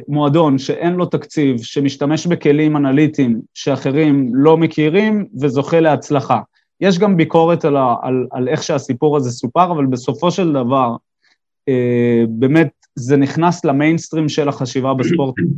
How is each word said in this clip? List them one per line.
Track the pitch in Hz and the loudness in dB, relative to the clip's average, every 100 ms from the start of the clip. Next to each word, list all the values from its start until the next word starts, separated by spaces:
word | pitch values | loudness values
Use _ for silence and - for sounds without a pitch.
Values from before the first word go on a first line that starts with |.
| - | -4
מועדון | 147 147 160 151 135 | -2 2 2 2 2
שאין | 135 - 170 | -2 -4 -2
לו | 180 170 | -2 -2
תקציב, | 147 - 160 139 120 | -4 -4 -2 0 0
שמשתמש | 113 151 139 - 143 156 175 | -4 -2 -2 -2 -2 -2 -2
בכלים | 165 151 147 156 151 | 0 2 2 2 2
אנליטיים | 139 139 151 151 123 113 - | 2 2 2 2 0 0 -6
שאחרים | - 147 127 139 143 151 143 127 | -8 -4 -2 -2 0 2 2 0
לא | 127 151 160 | 2 4 4
מכירים, | 160 - 156 190 214 214 185 127 | 2 0 0 2 0 0 -4 -4
וזוכה | 143 127 139 165 | -2 -2 0 2
להצלחה. | 160 135 - 143 - 117 - _ _ - | 2 0 -2 -2 0 -2 -4 _ _ -2
יש | 185 175 | 0 2
גם | 208 175 | 2 2
ביקורת | 156 165 165 170 156 | 2 2 2 2 0
על | 139 | 0
ה-, | 127 113 | 0 -2
על, | 127 127 127 | -2 -4 -4
על | 131 127 | -6 -4
איך | 117 | -4
שהסיפור | - 143 - 120 151 147 | -2 -4 -4 -2 0 0
הזה | 123 | -2
סופר, | 120 127 165 180 | -6 -4 0 0
אבל | 160 135 | 0 -2
בסופו | 123 131 143 175 | -2 -4 -2 -2
של | 175 170 | 0 0
דבר, | 139 120 135 123 117 _ _ _ _ _ _ - | 0 0 0 -2 -4 _ _ _ _ _ _ -2
אה, | 127 123 120 120 117 113 | 0 2 2 2 2 0
באמת, | 113 131 160 151 _ _ - | 0 2 2 2 _ _ -8
זה | 123 139 | 0 2
נכנס | 139 156 175 175 160 | 2 0 0 0 -2
למיינסטרים | 139 151 165 - 160 151 | 0 0 0 -4 -4 -2
של | 135 139 | -2 -4
החשיבה | - 127 135 131 | -4 -4 -2 -2
בספורט. | 135 165 175 135 127 175 | 0 0 0 -2 -2 -4